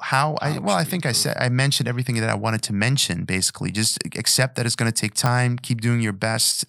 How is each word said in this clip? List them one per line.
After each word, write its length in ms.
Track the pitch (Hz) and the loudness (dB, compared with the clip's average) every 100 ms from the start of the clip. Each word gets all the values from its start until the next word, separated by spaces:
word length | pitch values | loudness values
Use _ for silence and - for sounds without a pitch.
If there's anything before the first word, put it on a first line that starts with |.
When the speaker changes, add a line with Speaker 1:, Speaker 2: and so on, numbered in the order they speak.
Speaker 1:
how? 360 | - 135 151 151 | 0 2 2 0
I, 100 | 147 | -4
Speaker 2:
How 100 | 147 | -2
Speaker 1:
well, 140 | 196 185 | 0 0
I 60 | |
Speaker 2:
should 60 | - | 0
we 40 | |
Speaker 1:
think 140 | 185 151 | -2 0
I 40 | |
Speaker 2:
improve? 120 | 120 | 0
Speaker 1:
said, 140 | - - | 0 0
I 100 | 127 | 0
mentioned 400 | 123 139 - 120 | 2 2 2 0
everything 260 | 123 127 117 | -2 -2 0
that 100 | 113 | 0
I 60 | 104 | 0
wanted 260 | 110 110 | 0 -2
to 100 | - | -2
mention, 520 | 101 113 139 - 85 - | 0 2 2 0 -2 -2
basically. 460 | 92 - - - | 0 -2 -2 -4
Just 260 | 95 110 - - - | 0 0 -2 -4 -4
accept 400 | 113 - 127 - | 0 2 0 0
that 100 | 117 | -2
it's 80 | - | 0
gonna 160 | 117 | 0
take 240 | 113 110 - | 0 -2 0
time. 420 | 123 123 123 120 | 2 2 2 0
Keep 240 | - 117 | -2 0
doing 180 | 117 120 | 2 2
your 120 | 110 | 0
best, 520 | 98 110 113 - - | 0 -2 0 0 -2